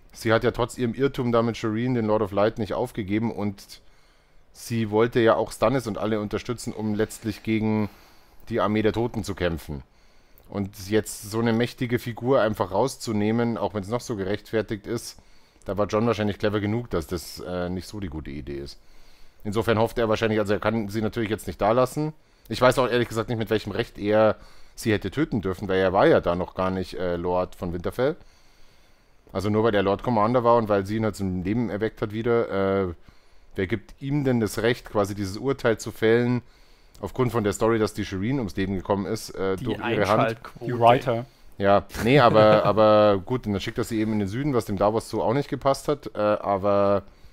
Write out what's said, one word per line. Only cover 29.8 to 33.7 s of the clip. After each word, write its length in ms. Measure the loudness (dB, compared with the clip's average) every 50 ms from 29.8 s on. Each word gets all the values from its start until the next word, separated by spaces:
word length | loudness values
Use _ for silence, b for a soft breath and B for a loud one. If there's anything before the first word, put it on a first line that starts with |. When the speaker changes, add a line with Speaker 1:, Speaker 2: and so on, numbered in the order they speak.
Speaker 1:
Lord 200 | 2 2 0 0
Commander 420 | -2 0 0 2 2 2 2 2 4
war 120 | 4 4
und 120 | 4 4 2
weil 180 | 2 0 0
sie 100 | 0 -2
ihn 80 | -2 -2
halt 120 | -2 -2
zum 260 | -4 -4 -4 -4 -4
Leben 260 | -2 -2 -2 -2 -2 -2
erweckt 300 | -2 -2 -2 -4 -2 -4
hat 120 | -6 -6
wieder, 760 | -4 -4 -2 0 2 2 0 0 -2 -2 0 2 2 0 0 -2
äh, 60 | -4 -8 b b b b b b b b b b -6
wer 100 | -4 -4
gibt 280 | -2